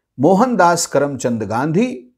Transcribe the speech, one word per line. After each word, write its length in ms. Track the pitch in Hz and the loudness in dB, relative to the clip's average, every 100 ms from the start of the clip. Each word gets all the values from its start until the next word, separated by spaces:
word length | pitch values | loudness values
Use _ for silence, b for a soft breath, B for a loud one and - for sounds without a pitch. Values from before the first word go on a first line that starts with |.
| _ - | _ -2
मोहनदास 680 | 147 190 254 220 175 170 - | 2 4 2 2 2 2 -2
करमचंद 580 | 139 143 135 127 117 | -2 -2 -4 -4 -4
गांधी 680 | 101 110 151 160 254 - - | -4 -4 -2 0 -2 -4 -16